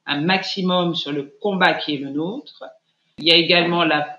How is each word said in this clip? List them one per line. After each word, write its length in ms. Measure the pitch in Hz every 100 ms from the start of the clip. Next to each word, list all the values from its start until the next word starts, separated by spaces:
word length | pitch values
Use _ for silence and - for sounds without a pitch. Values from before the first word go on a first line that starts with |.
| -
un 160 | 147
maximum 760 | 165 190 - 202 180 180 175 160
sur 160 | 143
le 240 | 143 139 -
combat 320 | 208 185 175
qui 220 | 160 - 139
est 20 |
le 140 | 139
nôtre. 520 | 143 170 262 - - - - _ _ _ -
Il 60 |
y 80 | 151
a 60 | 170
également 480 | 165 175 170 170 165
la, 320 | 151 -